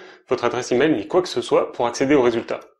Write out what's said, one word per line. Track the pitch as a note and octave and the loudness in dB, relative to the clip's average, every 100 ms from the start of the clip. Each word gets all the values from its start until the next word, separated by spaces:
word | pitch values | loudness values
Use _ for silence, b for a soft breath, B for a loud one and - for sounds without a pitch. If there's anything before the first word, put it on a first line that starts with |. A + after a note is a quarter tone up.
| B B - | B B -6
votre | B2 | -2
adresse | A#2+ B2 B2+ | -2 -2 -2
email, | B2 D#3 B2+ | 2 2 2
ni | G2+ | 0
quoi | F3+ | -2
que | F3+ | 0
ce | B2 | -4
soit | A#2 D#3 - | 0 0 0
pour | - A#2+ | -2 -4
accéder | - C3+ | 0 2
au | D3 | 4
résultat. | C3 A#2 - A#2+ - | 4 0 -4 -8 -12